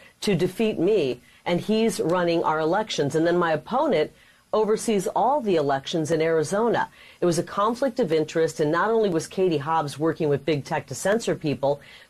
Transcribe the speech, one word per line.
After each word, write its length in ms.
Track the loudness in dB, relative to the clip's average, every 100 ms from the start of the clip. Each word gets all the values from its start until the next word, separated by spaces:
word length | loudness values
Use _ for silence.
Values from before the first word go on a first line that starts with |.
| -20 _
to 120 | -2
defeat 440 | 0 0 0 -2 0
me, 420 | 2 2 0 -4 -12 -12
and 160 | -4 -4
he's 400 | 0 2 2 0
running 420 | 0 0 2 0
our 180 | 0 0
elections. 540 | 0 0 -2 -2 0 2
And 100 | 2
then 100 | 2
my 160 | 2
opponent 600 | -2 -2 -2 0 0 -2 -6 -20 _ _
oversees 540 | 0 2 0 0 0 0
all 320 | 0 2 2
the 160 | 2 2
elections 540 | 2 -2 -2 -4 0
in 120 | 0
Arizona. 680 | 2 2 0 0 0 0 -2 -10 -20 -2
It 60 | 0
was 120 | 0
a 40 |
conflict 580 | -2 -2 -2 0 -2 0
of 120 | 0
interest, 480 | 0 0 0 -2 0
and 120 | 0
not 180 | 2 2
only 200 | 2 2
was 160 | 0 -4
Katie 320 | 0 0 0
Hobbs 400 | 0 -2 -2 -2
working 300 | -2 0 0
with 180 | 0 0
big 180 | -2
tech 220 | -2 -6 -6
to 80 |
censor 400 | -6 -2 0 -2
people, 460 | -4 -4 -2 -2 -2 -6 -20